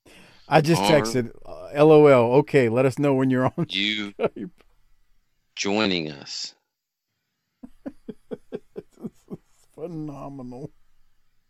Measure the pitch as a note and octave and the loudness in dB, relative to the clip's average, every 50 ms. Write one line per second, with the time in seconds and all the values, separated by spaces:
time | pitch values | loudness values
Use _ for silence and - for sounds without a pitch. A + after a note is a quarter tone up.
0 | _ _ - - - - _ - _ - C#3 D#3+ D3+ D3+ E3+ D3+ G3 - D#3+ D3 | _ _ -20 -20 -20 -20 _ -20 _ -2 0 2 2 2 2 2 2 2 2 2
1 | B2+ A2+ A#2 B2+ A#2 A#2 - - - - E2+ D#2 F2 F2 F#2 C#3+ D3+ D#3+ D#3 D3+ | 2 0 -2 -4 -4 -6 -10 -18 -20 -20 -20 -18 -18 -8 0 2 4 6 8 8
2 | D3+ D3 C#3 B2 A#2 A2+ B2 C#3+ D3 - - C#3+ B2+ A#2 A2 B2 C3 C3+ B2 - | 8 8 8 6 4 4 4 2 2 2 2 2 2 2 2 2 0 0 0 -2
3 | C#3+ C#3+ C#3 C3 C3+ C3 B2+ B2+ B2+ B2+ - - E3+ - - F#2+ G2+ G#2 - G#3+ | 0 0 0 0 0 0 0 0 0 -2 -2 -4 -6 -4 -4 -2 -2 -2 -2 -4
4 | G#3 G3+ G3+ - - F#3+ - A#3 G#3 F3+ - _ _ _ _ _ _ _ _ _ | -6 -8 -8 -6 -6 -6 -6 -10 -14 -14 -16 _ _ _ _ _ _ _ _ _
5 | _ _ _ _ _ _ _ _ _ _ _ - - G2+ G2+ G#2+ A2 G2+ F#2 F2 | _ _ _ _ _ _ _ _ _ _ _ -8 -6 -4 -2 0 0 -2 -2 -4
6 | D#2+ D2+ D2 C#2 - - - - - - - _ _ _ _ _ _ _ _ _ | -6 -8 -10 -14 -16 -16 -14 -14 -14 -14 -16 _ _ _ _ _ _ _ _ _
7 | _ _ _ _ _ _ _ _ _ _ _ _ - - - _ - C#4+ - - | _ _ _ _ _ _ _ _ _ _ _ _ -20 -20 -20 _ -20 -20 -20 -18
8 | _ - G#3+ - _ - - - _ _ - - - _ _ - - _ _ _ | _ -20 -20 -20 _ -18 -18 -18 _ _ -18 -18 -18 _ _ -20 -20 _ _ _
9 | - - - _ _ - - - _ _ _ _ _ _ _ - D3 F3 E3+ D#3 | -18 -18 -18 _ _ -20 -20 -20 _ _ _ _ _ _ _ -16 -16 -14 -12 -12
10 | D#3 D3+ C#3+ C#3 C#3+ C#3+ C#3 C3+ B2+ B2 B2 B2 D3 - _ _ _ _ _ _ | -12 -12 -14 -14 -16 -16 -16 -16 -16 -16 -16 -16 -16 -18 _ _ _ _ _ _
11 | _ _ _ _ _ _ _ _ _ | _ _ _ _ _ _ _ _ _